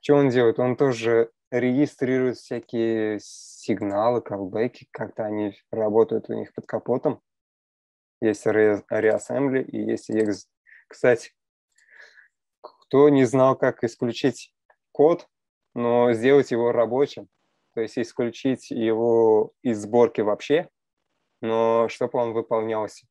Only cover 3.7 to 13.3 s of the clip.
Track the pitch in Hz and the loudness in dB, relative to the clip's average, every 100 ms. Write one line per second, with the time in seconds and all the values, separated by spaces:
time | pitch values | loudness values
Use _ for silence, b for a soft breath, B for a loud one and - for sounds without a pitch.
3.7 | 127 104 101 113 123 - 101 95 104 120 | -4 -2 -2 0 -2 -4 -10 -8 -4 -6
4.7 | - - - 107 - 110 107 104 101 _ | -6 -20 -12 -12 -8 -8 -6 -6 -8 _
5.7 | 113 107 107 110 110 - 113 110 - - | -6 0 2 2 0 -6 -10 -8 -14 -8
6.7 | 113 - 123 151 117 _ _ _ _ _ | -10 -4 -2 -2 -6 _ _ _ _ _
7.7 | _ _ _ _ _ 113 101 - 107 107 | _ _ _ _ _ -2 -2 -2 2 2
8.7 | 104 - 110 107 107 - 123 139 131 - | 2 -4 0 0 0 -2 -4 -2 -2 -4
9.7 | 117 107 113 - 113 110 95 - _ b | -6 -4 -6 -4 -2 0 -2 -8 _ b
10.7 | b b - 131 120 - _ _ _ _ | b b -2 0 0 -2 _ _ _ _
11.7 | _ b b b b b _ _ _ - | _ b b b b b _ _ _ -20
12.7 | _ _ 135 147 143 127 | _ _ 4 6 6 4